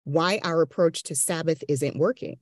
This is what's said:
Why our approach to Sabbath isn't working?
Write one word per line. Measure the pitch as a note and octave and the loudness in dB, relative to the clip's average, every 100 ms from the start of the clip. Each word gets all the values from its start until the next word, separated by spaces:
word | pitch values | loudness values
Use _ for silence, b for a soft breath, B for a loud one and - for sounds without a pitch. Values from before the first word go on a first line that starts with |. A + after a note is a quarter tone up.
| - | -4
Why | D3+ F3 G3+ | 0 0 0
our | - E3 | 0 2
approach | D#3 - E3+ - | 2 4 2 2
to | - C#3+ | -6 -4
Sabbath | - E3+ E3 D#3+ - | -2 0 0 -2 -2
isn't | C#3+ C#3+ - | -2 0 0
working? | F3 B3+ - - | 0 0 -8 -14